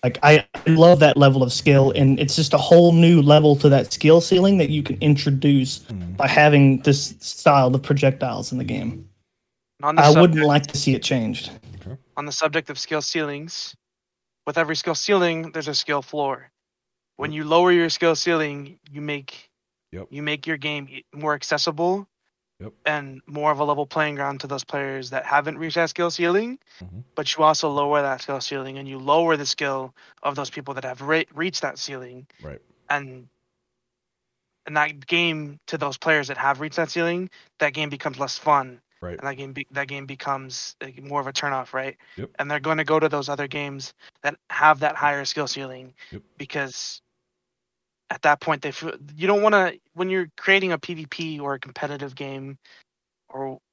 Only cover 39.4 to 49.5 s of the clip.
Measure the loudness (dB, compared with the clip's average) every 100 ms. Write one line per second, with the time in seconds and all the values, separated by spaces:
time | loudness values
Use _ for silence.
39.4 | -14 -14 -12 -10 -10 -12 -14 -14 -8 -8
40.4 | -8 -14 -14 -16 -20 -18 -8 -8 -6 -6
41.4 | -6 -6 -8 -10 -10 -14 _ -16 -16 _
42.4 | -6 -6 -4 -4 -2 0 0 -4 -6 -8
43.4 | -8 -8 -10 -12 -16 _ -20 _ -10 -10
44.4 | _ 0 2 2 0 -2 -4 -2 -6 -8
45.4 | -8 -8 -12 -16 -20 _ -20 -20 _ _
46.4 | -12 -10 -10 -10 -14 -14 _ _ _ _
47.4 | _ _ _ _ _ _ _ -4 0 0
48.4 | -2 -4 -6 -10 -14 -14 -18 -6 -2 2
49.4 | 2